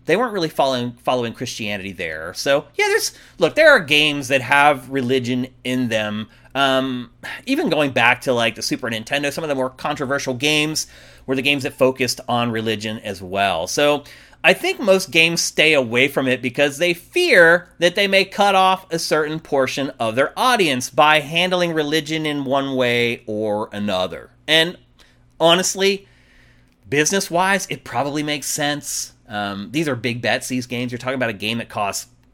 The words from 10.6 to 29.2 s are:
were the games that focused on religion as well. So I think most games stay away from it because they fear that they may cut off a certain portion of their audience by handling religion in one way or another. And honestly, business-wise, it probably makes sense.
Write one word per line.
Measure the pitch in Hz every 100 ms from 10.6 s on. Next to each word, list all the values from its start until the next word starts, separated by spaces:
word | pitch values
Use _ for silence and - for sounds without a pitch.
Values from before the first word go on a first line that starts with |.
| 151 151 - - - -
were | -
the | 135
games | 139 143
that | 135
focused | - 131 127 123 - -
on | 120 120
religion | 113 113 107 110 110
as | 107 92
well. | 92 98 98 82 90
So | 151 147 147 - - - -
I | 160
think | 190 359 -
most | 196 190 -
games | 165 165 165
stay | - - 156
away | 147 117 120 143
from | 147 131
it | 123
because | 123 135 143 139
they | 175
fear | 170 - 359 349 202 165 175 - -
that | 175
they | 190 196
may | 196 190
cut | - 202
off | 190 190 185 -
a | 165
certain | - 156 151 156
portion | - 139 127 - 135 -
of | 113 113
their | - 185
audience | 254 233 160 123 -
by | 160 151 156
handling | 139 165 180 180 175
religion | 160 147 156 147 160 156
in | 147
one | 135 139 139 131
way | 123 120 120 120 -
or | 107 110 104 -
another. | 104 104 92 92 82 - _ -
And | 160 170 185 _ _ _ _ _ -
honestly, | 165 175 180 196 196 196 - _ _ _ _ _ _ _ -
business-wise, | 143 151 190 - 175 190 196 -
it | 139
probably | - - 143 151
makes | 151 147 -
sense. | - 147 147 - - - _